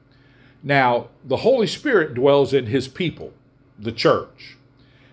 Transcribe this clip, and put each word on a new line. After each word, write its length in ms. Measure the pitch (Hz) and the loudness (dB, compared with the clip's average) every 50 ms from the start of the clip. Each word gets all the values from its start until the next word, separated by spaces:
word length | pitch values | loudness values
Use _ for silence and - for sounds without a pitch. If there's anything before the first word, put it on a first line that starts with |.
| _ _ _ _ _ _ _ _ _ _ _ _ | _ _ _ _ _ _ _ _ _ _ _ _
Now, 460 | - 139 143 139 131 123 120 117 117 - - _ | -4 -2 0 2 2 2 2 0 -4 -8 -16 _
the 160 | - 123 131 117 | -6 -6 -4 0
Holy 280 | - 214 269 247 214 | 2 2 2 2 0
Spirit 480 | - - - - 294 247 190 156 147 127 | -2 -4 -6 -4 0 0 0 0 0 -2
dwells 380 | 123 131 139 139 143 139 113 135 | 0 2 4 4 4 2 2 0
in 120 | 139 123 | -2 -2
his 220 | 107 123 135 - - | -2 -2 -4 -4 -6
people, 440 | - - 180 156 - - 80 - - _ _ _ _ _ _ _ _ - | -8 -6 -6 -6 -6 -10 -14 -20 -20 _ _ _ _ _ _ _ _ -12
the 140 | 104 117 | -12 -10
church. 640 | 110 - - 160 120 92 80 - _ - - - - _ _ _ _ _ _ _ _ _ _ _ | -6 0 2 2 2 2 -2 -8 _ -20 -20 -20 -20 _ _ _ _ _ _ _ _ _ _ _